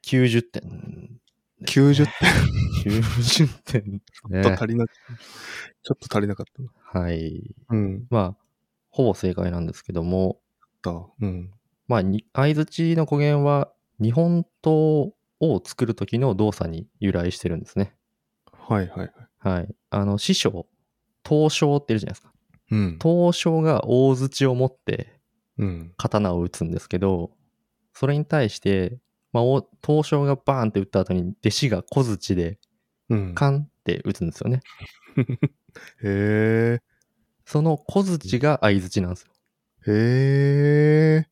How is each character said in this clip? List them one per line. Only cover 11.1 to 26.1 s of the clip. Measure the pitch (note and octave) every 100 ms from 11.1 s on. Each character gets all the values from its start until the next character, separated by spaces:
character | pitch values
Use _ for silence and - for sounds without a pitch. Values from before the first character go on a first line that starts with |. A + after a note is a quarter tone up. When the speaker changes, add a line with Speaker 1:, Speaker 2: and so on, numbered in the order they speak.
| _
Speaker 2:
う | G#2
ん。 | F2+ F2+ - _ _ _
Speaker 1:
ま | A#2+
あ、 |
に、 | F#2+ G2+ -
相 | - C#3+
槌 | D3+ D#3 - E3 E3
の |
語 | D#3 D3
源 | D3 D3
は、 | C#3+ C#3+ C#3 _ _ _
日 | A2
本 | B2 E3+ F3 E3+ _
刀 | - D#3 D#3 D#3 D#3 - _ _
を | E3 G2+
作 | - -
る | A2+
時 | A2 G2 A#2
の | C3+ F#2+
動 | G#2+
作 | G2 E2+
に | E2 - _
由 | G2+
来 | F2 F2
し | -
て | -
る | E2
ん |
で | -
す | -
ね。 | G2 _ _ _ _ _ _
Speaker 2:
は | _ - G#2
い | F2+
は | -
い |
は | F2+
い。 | _ A#2 _ G2 F#2
Speaker 1:
は |
い。 | F2+ G#2+ _
あ | G2+
の、 | G2+ G2+
師 | -
匠、 | F#2+ - F2+ - _ _ _ _ _
刀 | - D3+ D#3
匠 | - D3+ C#3+
っ |
て | C#3+
い |
る | A2
じ | -
ゃ |
な |
い |
で |
す | -
か。 | _ _ _ _ _
Speaker 2:
う | A2
ん。 | G2 E2
Speaker 1:
刀 | E3 F3 F3
匠 | F3 F3 D#3+
が | D#3+ C#3 -
大 | B2 C3+
槌 | C3 C3+ - C3+
を |
持 | B2+ C3
っ |
て、 | - - - - _ _ _ _ -
Speaker 2:
う |
ん。 | G2+ E2+ E2 F2+
Speaker 1:
刀 | -